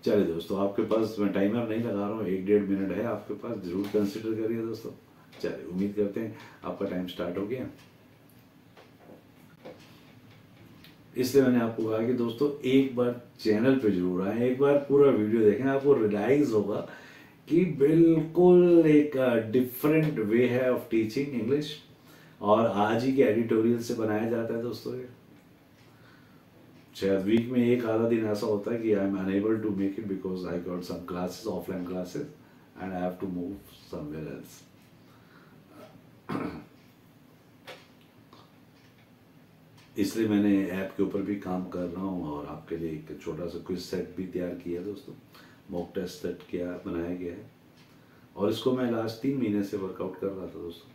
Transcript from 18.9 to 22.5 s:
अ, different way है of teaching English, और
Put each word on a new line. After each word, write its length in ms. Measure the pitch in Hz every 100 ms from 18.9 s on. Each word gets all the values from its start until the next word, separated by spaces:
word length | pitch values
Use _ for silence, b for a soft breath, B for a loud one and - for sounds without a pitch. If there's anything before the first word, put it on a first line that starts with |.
| 151 143 135
अ, 340 | 127 117 110
different 640 | 123 117 - 151 160 151 117
way 220 | 104 113
है 300 | 123 123 127
of 100 | 120 -
teaching 480 | 113 107 139 143 120
English, 240 | 107 143 151 - - - B B B B
और 260 | 101